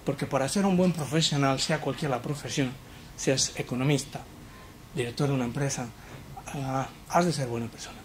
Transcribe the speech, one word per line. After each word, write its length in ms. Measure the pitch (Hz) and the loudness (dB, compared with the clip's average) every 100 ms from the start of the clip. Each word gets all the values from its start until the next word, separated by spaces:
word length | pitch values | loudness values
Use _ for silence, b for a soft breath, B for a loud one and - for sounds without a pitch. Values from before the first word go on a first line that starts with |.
Porque 220 | - 139 165 | -2 -2 0
para 200 | 135 135 | 2 2
ser 180 | 208 196 | 2 4
un 100 | 180 | 6
buen 160 | 185 | 4
profesional, 640 | 160 127 156 156 143 139 135 | 4 0 2 2 4 4 4
sea 220 | - 151 | 2 2
cualquiera 360 | 143 127 151 123 | 0 0 0 0
la 60 | |
profesión, 500 | 127 143 123 127 131 135 B B B - | -2 -6 -2 0 0 -2 B B B -2
seas 360 | - 131 - - | 2 4 2 -2
economista, 640 | - 123 135 139 - - - - B B B B - | -4 0 4 2 0 -10 -12 -16 B B B B -8
director 340 | - 120 120 143 | -4 -4 0 2
de 60 | |
una 120 | 139 120 | 2 0
empresa, 400 | 123 139 139 120 - B B B - - | 0 0 0 -6 -10 B B B -14 -8
ah, 380 | 147 135 131 131 - - | -6 -2 -2 -2 -8 2
has 160 | 175 | 4
de 80 | 180 | 4
ser 160 | 143 127 | 2 0
buena 200 | 117 113 | -2 -4
persona. 280 | - - - | -8 -12 -12